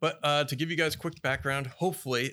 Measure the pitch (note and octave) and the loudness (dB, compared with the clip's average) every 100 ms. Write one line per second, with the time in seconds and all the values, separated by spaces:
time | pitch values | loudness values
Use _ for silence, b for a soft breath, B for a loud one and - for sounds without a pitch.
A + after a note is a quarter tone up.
0 | D#3 D#3 D3 D3 C#3+ C3 E3 E3+ D#3+ - | -2 0 0 2 2 -2 -2 0 0 0
1 | E3+ - C3 C3+ C#3 C#3 B2+ - F#3 - | -6 -4 -2 0 0 -2 -4 0 -2 0
2 | C3 A#2+ B2+ | 0 2 2